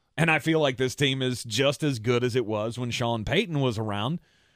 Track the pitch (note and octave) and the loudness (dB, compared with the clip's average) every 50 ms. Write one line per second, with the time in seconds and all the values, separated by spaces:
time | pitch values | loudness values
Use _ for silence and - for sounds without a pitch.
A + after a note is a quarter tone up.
0 | _ _ _ - D#3+ E3 D#3 D3+ - D#3 D#3+ D#3 D3+ C3+ C3 A2 C3 B2+ - - | _ _ _ 0 2 2 2 2 2 2 2 4 2 2 2 0 -2 -2 0 0
1 | D3 C3+ C3+ C3+ C3 B2+ B2 - - A#2 G#2 A#2 C3+ C3+ C#3+ - D#3 D3 C3 A2 | 0 0 2 0 -2 -2 -2 -4 -6 -4 0 2 2 2 2 0 0 -2 -2 0
2 | G#2 A#2+ B2 A#2+ B2 B2+ A2 C3 A2+ G2+ A2 G#2 G#2 A#2 A2+ A#2+ B2 A#2+ A2 - | 0 0 2 2 2 2 0 0 0 0 -2 -2 -4 -4 -6 -6 -6 -6 -4 -2
3 | B2 A#2 A#2 A2+ G#2 - C3 F#3 A#3 E3+ D#3+ C#3+ C3+ B2+ A2 G#2+ A2+ G#2+ G2+ G2+ | -2 0 -2 -2 -2 0 0 0 0 0 0 0 2 2 0 0 -2 -2 -2 -2
4 | G#2 C3 E3+ F3 - _ _ _ _ _ _ | -2 -2 -4 -4 -8 _ _ _ _ _ _